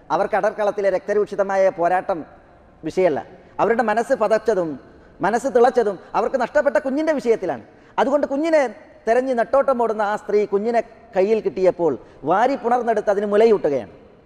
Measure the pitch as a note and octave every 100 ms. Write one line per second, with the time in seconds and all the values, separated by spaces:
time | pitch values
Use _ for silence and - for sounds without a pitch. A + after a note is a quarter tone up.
0 | - D#3+ G3 G3+ G3 G3+ G3+ F#3+ G3 F3+
1 | F#3+ G3+ G3+ G3 G3 G3 F#3+ E3 E3+ F#3
2 | D#3 F3+ C3 - - - _ _ D3+ F#3
3 | F3+ C3 - - - - F3 A#3 A3+ G#3
4 | A3+ C4 G#3 A3 - G3+ E3+ C3+ - -
5 | - - F3 A3+ C4 A#3 B3 B3 G#3 F3+
6 | - E3+ A#3 B3+ A#3 D4 C#4+ D4 C#4 C4+
7 | D#4+ D4 A#3+ A3 F3 B2+ - - - -
8 | A3+ C#4+ C#4+ C#4 D#4+ D#4+ B3 - - -
9 | - A#3+ C4 A#3+ A3 C#4 C#4 B3 A3+ G#3+
10 | G3+ G#3 - G#3 G3+ G3 A3 A#3 - -
11 | - F#3+ F#3+ A3 G3 C#3 F#3 - E3 A#2+
12 | - - C3+ F#3 B3+ C4+ A#3 B3 A#3 G#3+
13 | G#3 G3+ G#3 G#3 A3+ G3 D#3+ C#3 G2 -
14 | - -